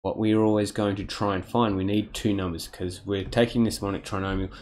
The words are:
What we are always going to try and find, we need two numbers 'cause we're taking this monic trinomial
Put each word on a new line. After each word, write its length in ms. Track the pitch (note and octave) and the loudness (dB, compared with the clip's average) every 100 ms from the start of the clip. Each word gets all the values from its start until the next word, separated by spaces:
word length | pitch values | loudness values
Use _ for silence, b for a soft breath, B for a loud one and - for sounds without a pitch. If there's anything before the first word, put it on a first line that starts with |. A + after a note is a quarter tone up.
What 140 | F#2+ - | -4 0
we 160 | A2 | 4
are 100 | A2 | 4
always 280 | A2 G#2+ G2+ | 4 4 2
going 240 | - G#2 G2 | 0 0 -2
to 80 | |
try 300 | F2+ - G#2 | -6 -2 0
and 100 | G2 | -2
find, 320 | F2+ A#2+ A2+ F#2+ | 0 2 2 2
we 60 | |
need 320 | F#2+ G#2 G#2 | 2 0 0
two 180 | - A2 | -2 0
numbers 360 | G2+ F2+ E2 - | 0 -2 -6 -10
'cause 360 | - F#2 F2+ | -8 -8 -8
we're 200 | F#2+ G2 | -4 -4
taking 400 | F#2 - A#2+ A#2+ | 0 2 2 4
this 180 | A2+ F#2+ | 2 2
monic 220 | G2+ F#2+ | -4 -4
trinomial 480 | - G2 F#2+ F#2+ F#2 B | -4 -4 -2 -2 -4 B